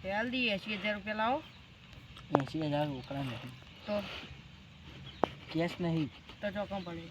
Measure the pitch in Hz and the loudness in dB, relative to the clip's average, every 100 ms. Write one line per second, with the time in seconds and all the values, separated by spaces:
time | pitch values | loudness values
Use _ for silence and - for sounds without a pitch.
0 | 185 202 240 254 247 196 214 214 208 208 | 0 2 2 4 4 4 2 0 2 0
1 | 196 214 220 285 - - - - - - | 0 2 4 4 0 -16 -18 -18 -16 -16
2 | - - - 143 139 160 156 147 151 131 | -14 -14 4 6 6 2 2 4 2 0
3 | - 139 135 113 127 123 - - - 208 | -2 -2 -2 -2 -6 -10 -14 -12 -2 -2
4 | 196 - - - - - - - - - | 0 -6 -10 -12 -14 -16 -18 -16 -14 -12
5 | - - - - - 160 170 - 175 165 | -12 0 0 0 -2 2 2 4 4 4
6 | 143 - - - 208 196 196 196 175 170 | 2 -2 -16 -6 -4 -2 -2 -2 -4 -6
7 | 165 | -8